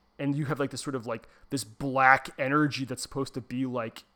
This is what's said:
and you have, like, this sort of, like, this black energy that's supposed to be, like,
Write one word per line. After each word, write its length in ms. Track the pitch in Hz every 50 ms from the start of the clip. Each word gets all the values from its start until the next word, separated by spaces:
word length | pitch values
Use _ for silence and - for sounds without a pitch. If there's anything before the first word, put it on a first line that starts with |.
| _ _ _ -
and 160 | 143 139 143
you 120 | 143 156
have, 120 | 127 151 127
like, 120 | 143 135
this 100 | - -
sort 140 | - 156 135
of, 100 | 131 107
like, 220 | 120 117 113 - - - _ - -
this 140 | - 135 107
black 680 | 110 110 - 143 139 127 131 131 131 131 131 - - - -
energy 460 | 143 135 139 151 151 147 123 123 135
that's 160 | - 131 - -
supposed 320 | - - 135 135 - -
to 80 | 135 113
be, 240 | - 123 123 135
like, 380 | 131 123 123 113 117 - - - _ _